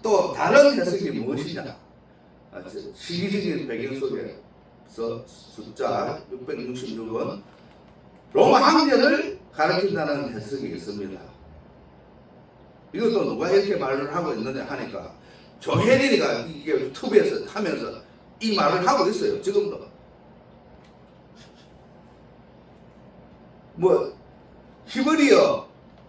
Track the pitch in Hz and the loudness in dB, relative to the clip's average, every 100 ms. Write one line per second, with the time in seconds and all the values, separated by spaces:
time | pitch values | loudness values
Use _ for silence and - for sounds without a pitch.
0 | 226 196 - - - 262 285 247 180 185 | 2 2 2 -2 4 8 8 6 0 -2
1 | 165 117 117 127 156 175 - - - - | -4 -4 -4 -6 -6 -10 -12 -16 -20 -20
2 | _ - - - - 101 92 - - - | _ -20 -20 -20 -20 -18 -16 -14 -16 -16
3 | - 175 196 202 180 143 127 113 131 135 | -8 -6 -2 -2 -2 -4 -6 -6 -6 -4
4 | 131 - - - - - - - - - | -4 -6 -8 -14 -20 -20 -20 -20 -20 -8
5 | 117 117 - - - - 110 - 120 - | -8 -8 -12 -20 -20 -18 -18 -6 -2 -2
6 | - - - - 127 120 123 123 113 110 | -4 -8 -12 -14 -8 -8 -8 -8 -10 -10
7 | 113 113 - 202 - - - - - - | -8 -6 -6 -8 -16 -20 -20 -20 -20 -20
8 | - - - - - - 277 311 285 254 | -20 -20 -4 4 6 8 6 6 6 4
9 | 247 - 381 - - - 156 180 196 165 | 4 2 -2 -8 -16 -2 0 2 0 -2
10 | 147 143 139 110 104 135 - - 107 104 | -2 -4 -6 -10 -8 -8 -8 -10 -10 -10
11 | 95 92 - - - - - - - - | -10 -12 -18 -20 -20 -20 -20 -20 -20 -20
12 | - - - - - - - - - 180 | -20 -20 -20 -20 -20 -20 -20 -20 -14 -2
13 | 233 220 - - 175 196 202 - - 135 | 0 0 -2 -4 2 2 2 -2 -2 -4
14 | - - 110 113 117 135 - 143 113 - | -4 -4 -4 -6 -6 -8 -10 -10 -10 -12
15 | - - - - - - - - 214 262 | -14 -20 -20 -20 -20 -12 -2 2 4 4
16 | 269 220 - 160 160 - - - - - | 4 2 2 -2 -6 -12 -4 -2 -2 -8
17 | 233 208 139 - - 208 196 143 113 - | 2 2 2 -2 -6 -6 -4 -4 -8 -12
18 | - - - - 220 190 147 180 180 269 | -18 -20 -20 -8 -2 2 2 2 2 2
19 | 180 220 - - 185 202 - - - - | 2 0 -2 -2 0 0 -2 -6 -14 -20
20 | - - - - - - - - - - | -20 -20 -20 -20 -20 -20 -20 -20 -20 -20
21 | - - - - - - - - - - | -20 -20 -20 -20 -20 -20 -20 -20 -20 -20
22 | - - - - - - - - - - | -20 -20 -20 -20 -20 -20 -20 -20 -20 -20
23 | - - - - - - - - 180 165 | -20 -20 -20 -20 -20 -20 -20 0 4 4
24 | 202 - - - - - - - - 226 | 2 -10 -20 -20 -20 -20 -20 -20 -10 -2
25 | 269 311 285 202 - - - - - - | 2 4 6 6 6 0 -6 -20 -20 -20